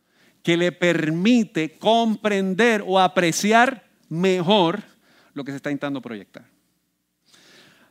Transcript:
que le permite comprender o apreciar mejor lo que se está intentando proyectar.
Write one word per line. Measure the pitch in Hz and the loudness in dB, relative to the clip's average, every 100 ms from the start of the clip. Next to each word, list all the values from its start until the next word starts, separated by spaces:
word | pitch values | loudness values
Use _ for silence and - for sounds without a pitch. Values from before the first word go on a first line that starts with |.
| _ _ _ _ | _ _ _ _
que | - 170 | -2 0
le | 175 | 0
permite | 175 175 165 160 165 202 247 196 160 156 - | 0 0 0 -2 0 2 2 0 -4 -6 -4
comprender | 202 226 226 208 214 202 190 185 233 214 185 | 0 2 0 -2 -2 -2 -2 0 2 0 0
o | 190 | 2
apreciar | 180 190 170 - 202 226 254 247 _ _ - | 2 2 0 0 2 4 2 -2 _ _ -10
mejor | 160 190 185 165 214 165 208 - _ _ _ _ | -2 0 2 2 4 2 -2 -10 _ _ _ _
lo | 143 | -14
que | 135 | -12
se | 139 | -10
está | 147 | -8
intentando | 143 143 135 | -6 -6 -8
proyectar. | 117 107 92 - - _ _ _ _ _ _ _ _ _ _ - _ _ _ | -10 -14 -16 -20 -20 _ _ _ _ _ _ _ _ _ _ -20 _ _ _